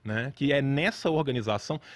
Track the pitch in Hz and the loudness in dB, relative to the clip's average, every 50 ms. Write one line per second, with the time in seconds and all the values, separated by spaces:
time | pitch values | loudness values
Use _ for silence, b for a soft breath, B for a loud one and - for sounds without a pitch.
0 | B 107 107 113 123 139 - - 143 143 139 143 135 139 139 143 170 208 - - | B -4 -4 -2 -4 -4 -4 -2 0 2 2 4 2 2 2 2 2 0 -2 0
1 | - 170 156 160 156 135 123 123 104 110 104 104 - - - - B B B | 0 0 2 2 0 0 0 -2 0 0 0 -2 -2 -4 -8 -8 B B B